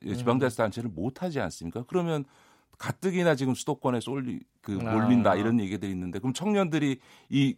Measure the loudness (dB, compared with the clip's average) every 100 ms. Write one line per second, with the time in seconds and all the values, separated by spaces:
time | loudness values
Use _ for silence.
0 | -6 -2 0 2 2 2 -2 -2 -8 -4
1 | -6 -4 -6 -4 -4 -6 -8 -8 -4 -2
2 | 0 -2 -4 _ _ _ _ -10 -6 -4
3 | -2 0 2 2 0 -2 -2 -2 0 -2
4 | -2 -6 -6 -8 -12 _ -6 -4 0 2
5 | 4 6 6 4 4 2 2 -2 -4 -4
6 | -6 -4 -4 -2 0 2 2 2 0 -2
7 | -8 -20 -2 2 2